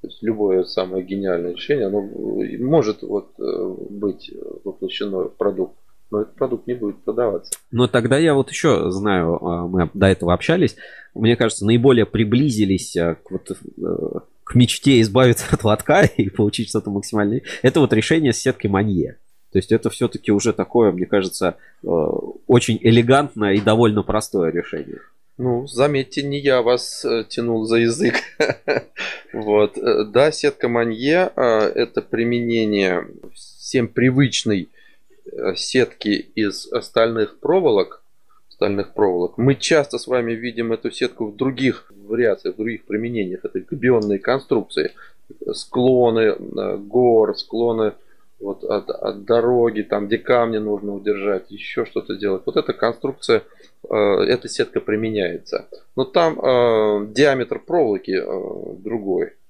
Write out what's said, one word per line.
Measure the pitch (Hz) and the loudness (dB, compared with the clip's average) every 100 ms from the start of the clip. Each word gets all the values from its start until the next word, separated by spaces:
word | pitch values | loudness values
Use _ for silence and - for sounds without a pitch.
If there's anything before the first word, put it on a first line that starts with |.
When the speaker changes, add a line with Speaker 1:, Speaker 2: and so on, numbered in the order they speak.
Speaker 1:
То | - | -16
есть | - | -8
любое | 110 110 104 92 | -4 -2 2 2
самое | 90 - 92 95 | 0 -4 -4 -4
гениальное | 92 98 95 87 87 | -4 -4 -2 -2 -4
решение, | 87 - 143 101 | -8 -4 -2 0
оно, | 101 101 - - 104 | -2 -4 -8 -6 -4
э, | 104 - | -6 -4
может | 123 156 107 107 | 2 2 2 -2
вот, | - 104 - - | -4 -6 -6 -10
э, | - - 92 92 - | -6 -4 -6 -8 -12
быть | 104 101 92 - - 50 - | -6 -4 -4 -12 -16 -14 -12
воплощено | 98 92 95 - 107 95 | -12 -8 -8 -6 -6 -4
в | 90 - | -6 -2
продукт, | 101 92 92 - - - - | -4 -2 -6 -6 -20 -20 -6
но | 104 | -4
этот | 110 - | -4 -4
продукт | 131 117 - | -4 -4 -6
не | |
будет | 123 107 101 | -6 -6 -6
продаваться. | - 113 120 92 - - _ | -6 -2 -2 -2 -6 -12 _
Speaker 2:
Но | 110 123 | 0 2
тогда | 127 117 135 | 2 2 2
я | 165 | 4
вот | 139 131 | 2 0
ещё | - 160 101 80 | 0 2 2 0
знаю, | 92 104 95 82 85 | -2 0 2 2 0
а, | 87 85 87 | -2 -4 -2
мы | 92 85 | 0 0
до | - 95 | 2 2
этого | 92 85 | 4 2
общались, | 87 - 170 160 - - - - | 0 2 2 2 -2 -20 -20 -18
мне | - 110 | -2 2
кажется, | 117 117 - 104 | 2 2 0 2
наиболее | 120 127 123 104 | 4 6 6 4
приблизились, | 107 107 117 147 110 101 95 - 90 | 2 2 2 2 2 2 0 -2 -2
а, | 85 80 | -2 -2
к | - | -8
вот, | 95 - | -12 -10
э, | 95 - - 82 85 - - - _ | -14 -14 -10 -6 -4 -6 -8 -14 _
к | - | 0
мечте | 123 - - - 131 | 4 4 4 4 4
избавиться | 110 104 127 117 - | 4 4 4 4 0
<laughs> | |
от | - | 0
лотка | 110 107 - 160 | 2 0 2 4
и | 202 - 98 | 4 2 -4
получить | - 104 - 113 | 0 -2 -2 -4
что-то | 110 104 | -4 -4
максимальное. | 101 101 110 101 120 - - | -6 -4 -2 0 -2 -6 0
Это | 123 165 | 0 4
вот | 135 | 2
решение | 110 - 160 151 | 2 2 2 2
с | 117 | 0
сеткой | - - 107 | -2 -2 0
Манье. | 98 107 92 67 - - _ _ | 0 0 0 -2 -6 -20 _ _
То | - | -2
есть | - | 2
это | 110 139 | 0 0
всё-таки | - 123 - - | -2 -4 -4 0
уже | 101 117 | 0 2
такое, | 104 92 120 110 | -2 0 4 4
мне | 90 90 | 2 0
кажется, | 104 95 - 92 - - _ | 0 0 -2 -4 -4 -16 _
э, | - | -2
очень | 85 78 - - - - 123 - 110 | 0 0 -2 -8 -14 2 2 4 0
элегантное | 110 113 117 139 147 - 104 | 4 4 6 4 2 -2 0
и | 98 | 2
довольно | 104 110 117 104 | 2 4 4 2
простое | 92 104 - 101 85 | 0 -2 -2 -2 0
решение. | 85 - 80 - - - _ _ - | -2 -6 -10 -12 -16 -20 _ _ -6
Speaker 1:
Ну, | 123 120 139 | -2 -2 -4
заметьте, | 120 143 139 - - | 0 0 0 -4 -6
не | 143 143 | -6 -2
я | 139 127 | 2 2
вас, | 117 123 - - | 4 0 0 -8
э, | 135 117 110 | -4 -4 -4
тянул | - 120 113 | -4 -2 -2
за | 110 117 | 2 2
язык. | 117 117 170 - - - | 4 2 0 0 -6 -2
<laughs> | 156 - - 127 - - - - - | -2 -2 -2 -4 -4 -12 -12 -12 -12
Вот. | 113 107 104 107 - | -8 0 4 2 0
Э, | 110 110 | 0 0
да, | 107 110 147 | 2 2 2
сетка | 156 147 139 123 | 2 -2 -2 -2
Манье, | 120 117 110 131 165 185 - | 0 -2 -2 0 2 0 0
э, | |
это | 123 110 107 - 120 - | 2 2 2 0 -2 -2
применение | - 113 117 120 117 117 107 104 95 90 - - - | -4 -2 0 0 0 0 2 2 2 0 -4 -14 -20
всем | - - - - 135 117 | -20 -20 -18 -4 -2 -2
привычной, | - 127 127 139 - - 101 85 _ - - _ - - | 2 2 4 2 2 -2 -2 -4 _ -20 -20 _ -20 -16
э, | - 64 | -6 -4
сетки | 92 - 127 117 - 107 101 - | -4 -2 0 0 -2 -2 -2 -2
из | - 104 98 - 120 | -4 -4 -4 -6 -8
стальных | - - 113 113 104 - | -4 0 2 2 -2 -4
проволок. | - 180 165 104 92 - _ _ _ _ _ | 0 2 4 2 0 -6 _ _ _ _ _
Стальных | - 98 101 98 | -4 -2 -2 -6
проволок. | - 104 90 87 - | 0 0 2 -2 0
Мы | 123 | 0
часто | 135 - 160 139 123 | 2 2 2 0 -6
с | - | -4
вами | 123 117 | -2 -2
видим | 113 120 113 117 | -6 -8 -6 -4
эту | 113 117 | -4 -6
сетку | - 123 - 110 | -4 -6 -4 -10
в | 104 | -4
других | 131 127 131 - - 101 | -4 0 -2 -2 -8 -20
вариациях, | 101 113 120 95 - | -8 0 0 0 -4
в | 92 | -6
других | 110 113 - | -6 -6 -6
применениях. | 104 117 117 95 90 | -4 -4 -4 -4 -6
Это | - 92 | -8 -8
габионные | 90 143 120 120 104 98 | -8 -2 2 2 2 -2
конструкции. | - 131 - 127 - - 76 - - - - - - | -2 -4 0 -2 -2 -4 -6 -6 -20 -20 -20 -14 -10
Склоны, | 143 - 131 123 127 120 113 110 - | -10 -6 0 2 4 4 4 0 0
э, | - - 98 98 | -6 -8 -6 -6
гор, | 101 123 123 113 107 98 | -2 2 4 6 4 0
склоны | - 113 117 113 110 101 - - - - | -6 -2 -2 0 -2 -4 -20 -20 -20 -14
вот | 101 98 | -10 -10
от, | - 101 98 | -4 -4 -4
от | - - 101 | -6 -6 -8
дороги, | 101 120 117 123 117 107 | 0 2 4 2 2 0
там, | 104 104 101 | -4 -4 -2
где | 110 | -4
камни | - 127 117 110 | 2 2 2 -2
нужно | 107 104 104 | -2 -4 -4
удержать, | 98 98 101 98 95 - | -6 -4 -2 -2 -2 -6
ещё | 101 - - | -16 -8 -6
что-то | 117 - - 98 | -4 -6 -6 -6
делать. | 101 95 - | -2 -2 -2
Вот | - | -2
эта | - | -2
конструкция, | 120 113 120 127 135 - 113 - - - _ - | -2 -2 -2 -8 -8 0 0 0 -20 -20 _ -4
э, | 107 | 0
эта | 104 98 - 123 113 | 2 2 2 0 -2
сетка | - 117 - | -4 -2 -2
применяется. | - 107 110 107 90 85 - - - - - - | -2 -2 -2 -2 -2 -4 -6 -8 -8 -20 -12 -6
Но | |
там, | 131 - 170 160 | -2 2 0 0
э, | - 127 120 113 107 104 104 | 0 2 4 2 2 0 -2
диаметр | 107 143 135 120 117 | 2 2 2 -2 -6
проволоки, | - 170 131 101 - | -2 0 2 0 -2
э, | 95 - 92 - - 95 95 | -4 -2 -6 -6 -10 -12 -12
другой. | 101 113 98 90 - - _ | -8 -6 -2 -2 -2 -8 _